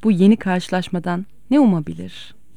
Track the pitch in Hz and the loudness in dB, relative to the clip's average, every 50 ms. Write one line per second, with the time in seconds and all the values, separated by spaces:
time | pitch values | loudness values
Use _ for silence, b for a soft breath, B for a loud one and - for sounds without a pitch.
0 | - 220 202 170 190 202 226 - - 190 180 180 - - 185 185 175 - 185 175 | 0 0 2 4 6 6 4 4 2 -2 -2 -2 -4 -4 -4 -4 -4 -4 -6 -6
1 | 165 180 175 180 196 - - - - - 254 302 277 214 180 160 147 170 165 160 | -4 -4 -6 -6 -6 -10 -16 -12 -4 0 2 4 4 4 2 0 -2 -6 -10 -12
2 | 92 - - - - - - - - - - | -12 -14 -14 -16 -18 -18 -20 -20 -20 -20 -20